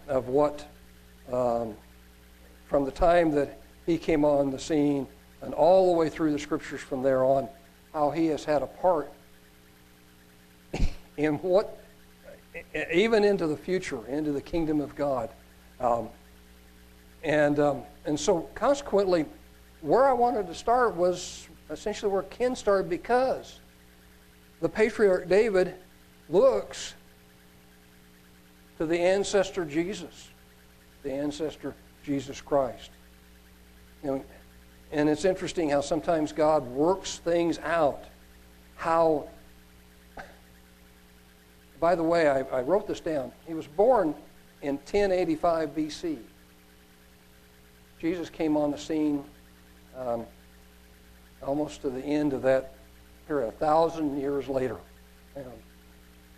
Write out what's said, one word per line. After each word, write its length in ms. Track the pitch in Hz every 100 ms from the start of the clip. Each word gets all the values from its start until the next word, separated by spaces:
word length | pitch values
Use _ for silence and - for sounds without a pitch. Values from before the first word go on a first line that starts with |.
| -
of 220 | 135 120
what, 360 | 135 147 147 - - - - - - -
um, 440 | 123 123 117 113 107 - - - - - - - - -
from 180 | 147 135
the 60 |
time 400 | - 180 175 165
that 300 | 147 139 - - - -
he 100 | 165
came 280 | - 156 151
on 260 | 143 139
the 80 | 131
scene 480 | - 156 147 139 127 - - -
and 120 | 131
all 400 | 135 156 190 185
the 40 | 170
way 100 | 160
through 220 | 151 160
the 80 | 143
scriptures 420 | - 156 - 139
from 220 | - 135
there 200 | 131 131
on, 240 | 131 139 123 - - - -
how 160 | 156 147
he 160 | 151 165
has 180 | 143
had 200 | - 147
a 20 | 127
part 480 | - 180 165 139 - - - - - - - - - - - - - - - -
<laughs> 60 | - - - - -
in 180 | 151 147
what, 480 | 185 185 - - - - - - - - - 170 - 156 147
even 320 | 170 226 226
into 220 | 208 196 165
the 100 | 147
future, 480 | - 185 - 127 113
into 240 | 143 151
the 100 | 139
kingdom 400 | - 170 156 151
of 140 | 135 -
God. 340 | 143 127 110 - - - - -
Um, 300 | 123 117 110 - - - - - - - - - - -
and, 360 | 156 151 147 147
um, 240 | 147 135 - - -
and 140 | 151
so 300 | - 175 - -
consequently, 720 | 233 285 - 196 196 175 147 - - - - -
where 240 | 151 196 269
I 80 |
wanted 340 | 247 240 247 185
to 80 | 160
start 400 | - 247 240 170
was 520 | 180 175 - - - - -
essentially 420 | 151 214 202 208
where 120 | 190
Ken 320 | 185 - 247 254
started, 340 | - 196 170
because 680 | 170 - 247 262 156 - - - - - - - - - - - -
the 80 | 165
patriarch 600 | - 226 226 208 180 170
David 460 | 190 233 185 180 - - - - - -
looks 680 | 165 262 214 - - - - - - - - - - - - - - - - - - - - - -
to 80 | 160
the 120 | 170
ancestor 640 | 175 190 196 202 190 -
Jesus, 680 | 160 143 170 196 151 - - - - - - - - -
the 100 | 139
ancestor 640 | 135 147 143 156 - - - - -
Jesus 380 | - 139 127 131
Christ. 480 | - 143 127 107 - - - - - - - - - - - -
You 80 | 147
know, 140 | 135 - - - - - - -
and 180 | 151 151
it's 160 | 151 190
interesting 460 | 185 175 - 156
how 100 | 143
sometimes 500 | 143 165 180 165 151
God 320 | - 156 156 120
works 500 | 127 160 190 - -
things 400 | 170 175 170 151
out. 440 | 151 170 147 - - - - - - - - -
How, 520 | 170 165 165 151 - - - - - - - - - - - - - - - - - - - - - - - - - -
by 160 | 165 180
the 80 |
way, 260 | 160 170 151
I, 120 | 135
I 200 | 127 131
wrote 260 | 127 196 196
this 120 | 156
down. 320 | 175 156 123 - 160
He 80 | 160
was 100 | 139
born 480 | 151 220 247 160 143 - - - -
in 160 | 147 139
ten 320 | - 202 202
eighty-five 640 | 185 170 156 175 165 156 143
B 140 | 156
C. 300 | - 175 135 107 - - - - - - - - - - - - - - - - -
Jesus 300 | 165 170 160
came 260 | - 160 151
on 140 | 147
the 80 | 143
scene, 460 | - 156 151 147 139 - - - - - - 131
um, 300 | 127 117 113 - - - - - - - - - - -
almost 380 | 135 147 151 -
to 80 | 147
the 120 | 127
end 320 | 143 147 147
of 100 | 127
that 320 | 127 131 131 - - - - - -
period, 200 | 147 113
a 60 |
thousand 680 | - 151 156 165 160 151 139
years 280 | 139 143 127
later. 300 | 135 127 107 - - - - - 139
You 60 |
know, 120 | 127 113 - - - - - - -